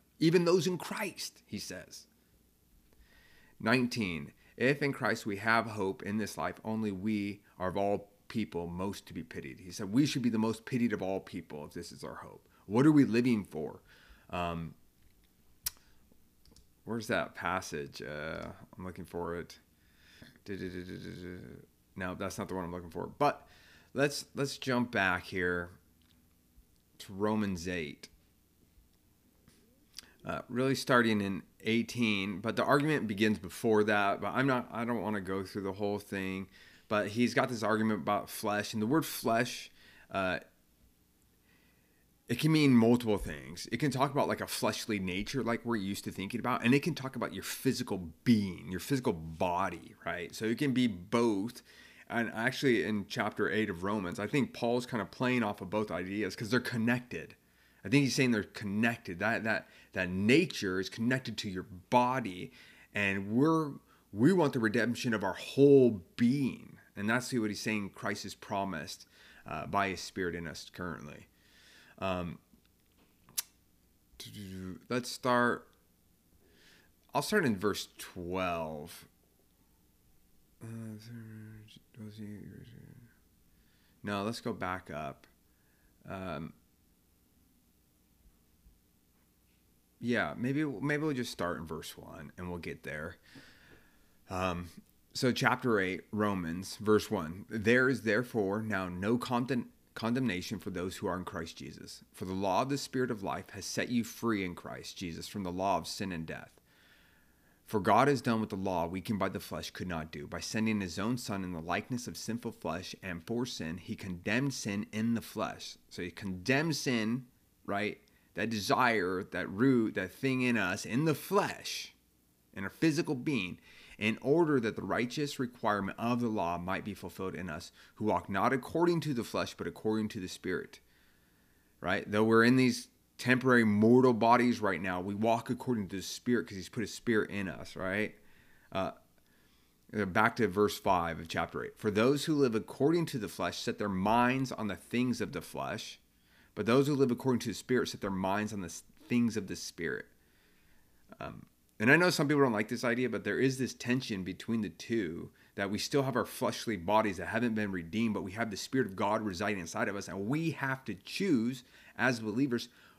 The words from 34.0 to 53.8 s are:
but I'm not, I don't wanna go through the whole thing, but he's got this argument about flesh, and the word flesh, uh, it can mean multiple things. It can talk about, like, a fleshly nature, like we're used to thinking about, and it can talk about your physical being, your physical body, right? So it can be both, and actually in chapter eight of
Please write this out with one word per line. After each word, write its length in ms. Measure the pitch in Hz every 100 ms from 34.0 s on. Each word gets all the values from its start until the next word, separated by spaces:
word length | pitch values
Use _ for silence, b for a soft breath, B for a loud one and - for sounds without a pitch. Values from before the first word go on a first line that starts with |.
| 101 -
but 80 | 101
I'm 180 | 104 135
not, 220 | 123 -
I 140 | 113
don't 160 | 117 117
wanna 220 | 95 104
go 220 | 90 95
through 180 | 95 104
the 100 | 95
whole 260 | 95 104 104
thing, 480 | - 98 95 95 95 B B B B
but 200 | 104 101
he's 240 | 110 120
got 160 | 127 123
this 140 | 113
argument 400 | 107 110 110 104
about 260 | 73 104 -
flesh, 460 | - 107 104 107
and 80 | 113
the 40 | 107
word 200 | 156 -
flesh, 640 | - 120 113 123 - - B B B B
uh, 300 | 98 92 87 - _ _ _ _ _ _ _ _ _ b b b b b b b _ -
it 100 | -
can 140 | 156
mean 220 | 156 143
multiple 420 | 123 113 120 117 98
things. 500 | - 73 65 85 -
It 60 | 117
can 120 | 147
talk 200 | 127 139
about, 160 | 131 82
like, 140 | 107
a 40 | -
fleshly 520 | - 113 - - 104
nature, 440 | 92 92 107 135
like 220 | 113 117
we're 120 | 117 113
used 280 | 98 101
to 80 | 110
thinking 260 | - 98 120
about, 260 | 123 127
and 100 | 117
it 80 | 139
can 120 | 175
talk 220 | 139 131 123
about 160 | 101
your 100 | 92
physical 720 | - - 135 110 123 98 82 -
being, 480 | 123 110 98 85 -
your 100 | 92
physical 340 | - 139 123
body, 800 | 85 80 80 92 87 95 82 - -
right? 300 | 85 87 87
So 100 | -
it 140 | 110 117
can 160 | 147
be 120 | 123 123
both, 760 | 90 95 117 120 98 113 - B B B B B
and 200 | 117 113
actually 500 | - 120 131 139 110
in 220 | 87 107 95
chapter 420 | 123 104 - 98
eight 200 | 107 104
of 120 | 85